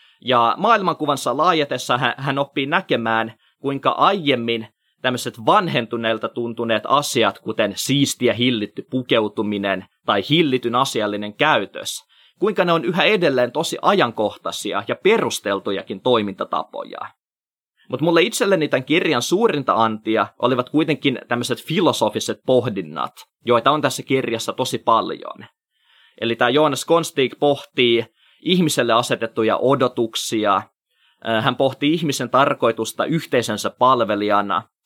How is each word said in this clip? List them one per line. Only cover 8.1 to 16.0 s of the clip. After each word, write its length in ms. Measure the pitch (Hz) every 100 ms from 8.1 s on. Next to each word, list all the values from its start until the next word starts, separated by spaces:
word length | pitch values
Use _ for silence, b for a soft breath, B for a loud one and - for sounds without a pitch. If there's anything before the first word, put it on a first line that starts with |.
| - 123
hillitty 540 | 104 123 113 104 - -
pukeutuminen 920 | 131 123 120 107 - 104 104 98 92 95 _ -
tai 160 | 101 95
hillityn 440 | 160 156 127 117
asiallinen 600 | 123 135 117 107 104 104
käytös, 720 | - 147 123 98 - - - _ b b -
kuinka 260 | 202 190
ne 80 | 175
on 120 | 165
yhä 200 | 180 175
edelleen 480 | 165 214 165 127 123
tosi 260 | 147 165 -
ajankohtaisia 1000 | 156 202 123 110 104 - 87 - 104 95 110
ja 80 | 120
perusteltujakin 1040 | 185 220 127 - 101 98 101 98 - 98